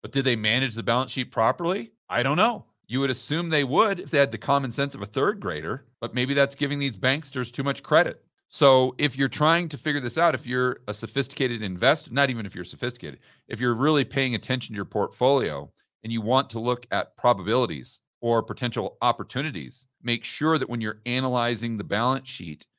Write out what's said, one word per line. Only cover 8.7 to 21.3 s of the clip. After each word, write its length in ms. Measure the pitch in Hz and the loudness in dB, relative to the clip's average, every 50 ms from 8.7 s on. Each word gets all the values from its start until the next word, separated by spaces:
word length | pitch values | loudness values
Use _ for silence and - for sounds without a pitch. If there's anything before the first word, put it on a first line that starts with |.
| 135 131 127 135 127 | 8 8 6 4 2
if 220 | 131 143 139 120 131 | 0 -2 -2 0 0
you're 100 | 139 131 | -2 -2
trying 400 | - - 151 156 165 170 175 160 | 0 2 2 4 4 2 0 -4
to 80 | - 117 | -8 -6
figure 220 | - 156 143 147 | -4 -2 -2 -2
this 160 | 123 120 - | -4 -2 0
out, 200 | 160 170 170 139 | 2 2 2 2
if 100 | 123 - | 0 -4
you're 320 | 120 123 127 127 127 120 - _ | -4 0 0 0 0 -2 -4 _
a 80 | - 104 | -8 -6
sophisticated 680 | - - 120 - 139 135 - - - 139 123 120 110 | -6 -8 -4 -2 -2 -2 -2 -2 -2 -2 -2 0 -4
investor, 500 | 107 98 92 87 113 131 156 160 - - | -4 -6 -2 2 4 4 2 2 -2 -4
not 180 | 117 139 143 131 | 0 2 2 2
even 160 | 123 117 104 | 0 -4 -6
if 80 | 98 - | -8 -8
you're 100 | - 85 | -10 -12
sophisticated, 540 | - - - - 123 127 - - 76 67 - _ _ _ _ _ _ | -12 -10 -6 -6 -6 -6 -8 -12 -12 -12 -14 _ _ _ _ _ _
if 100 | - 104 | -6 0
you're 160 | 123 123 117 | 0 0 2
really 300 | 110 135 156 156 147 127 | 4 4 4 4 4 2
paying 320 | - - 139 135 127 120 | 0 -2 -2 -2 0 -2
attention 360 | 104 - - 127 127 - - | -4 -2 -2 -4 -4 -4 -8
to 40 | 110 | -8
your 80 | 101 98 | -8 -8
portfolio 840 | - - 104 98 - - - 123 135 139 135 110 82 76 69 73 73 _ _ _ _ _ _ - | -4 -2 -2 -2 -2 0 2 2 4 4 4 0 -2 -4 -6 -10 -12 _ _ _ _ _ _ -8
and 80 | 113 | -6
you 80 | 117 113 | -4 -4
want 280 | 104 110 127 131 135 - | 0 2 2 2 0 0
to 100 | - 117 | -6 -4
look 260 | 113 123 123 120 - _ | -2 -2 -2 -2 -4 _
at 240 | - 101 - - _ | -2 -2 -2 -4 _
probabilities 840 | - - 123 117 95 90 95 113 127 123 98 80 67 62 - - - _ _ _ _ | 2 4 4 4 4 0 0 2 2 0 0 -4 -10 -10 -14 -18 -20 _ _ _ _
or 220 | 120 117 117 117 | -2 0 0 0
potential 540 | 113 117 110 - 123 120 - 123 95 95 - _ | 0 -2 -6 -4 -4 -4 -2 -4 -4 -4 -4 _
opportunities, 840 | 117 123 117 - 98 _ - 170 151 156 120 85 67 62 - - _ _ _ _ | 0 0 0 0 -6 _ -6 -6 -6 -4 -6 -8 -10 -10 -16 -20 _ _ _ _
make 220 | - 120 117 120 - | -4 -4 -4 -4 -4
sure 340 | - - - 147 160 160 147 | -10 -6 -2 2 2 2 2
that 100 | 131 - | 0 -2
when 120 | 120 120 | -4 -4
you're 200 | 110 107 - - _ | -4 -4 -6 -6 _
analyzing 680 | 120 120 127 131 131 | -4 -2 -2 -2 0